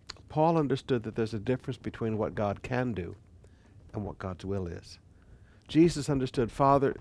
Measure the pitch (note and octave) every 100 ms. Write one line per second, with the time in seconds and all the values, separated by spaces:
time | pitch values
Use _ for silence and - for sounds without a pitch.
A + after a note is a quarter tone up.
0 | - - - D3+ D#3+ E3 C#3+ C3+ - B2
1 | A2+ G#2+ A2 A2 G#2 B2+ - - - -
2 | A2+ G#2+ F2+ F2+ G2+ G2+ - B2+ B2 F#2
3 | F2 G2 - - - - - - - A2
4 | F#2+ D2 F#2+ F2+ F#2+ G2 F2 F#2 - -
5 | - - - - - - - D3+ E3+ D3+
6 | C#3 C#3 C3 - A2+ - C#3 C#3 C3+ -